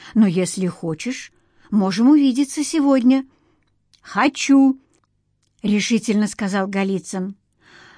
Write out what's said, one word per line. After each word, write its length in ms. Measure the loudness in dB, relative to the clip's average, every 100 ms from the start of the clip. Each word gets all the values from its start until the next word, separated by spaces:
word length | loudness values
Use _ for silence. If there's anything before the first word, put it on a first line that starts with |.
| -4
«Но 120 | 2 2
если 400 | 2 -2 -4 -6
хочешь, 640 | -6 -8 -8 -8 -10 -14 _ _ _ -4
можем 380 | 0 0 2 4
увидеться 520 | 6 4 0 -2 -4
сегодня». 640 | -4 0 2 4 4 2 -2 _ _ _ _ _ _ _
«Хочу», 760 | -10 -2 -2 -2 2 4 4 0 _ _ _ _ _ _ _ _
решительно 640 | -2 -2 0 -2 0 -2 -2
сказал 400 | -4 -6 -4 -4
Голицын. 640 | -4 -4 -4 -6 -8 -10 -12 _ _ _ -20 -20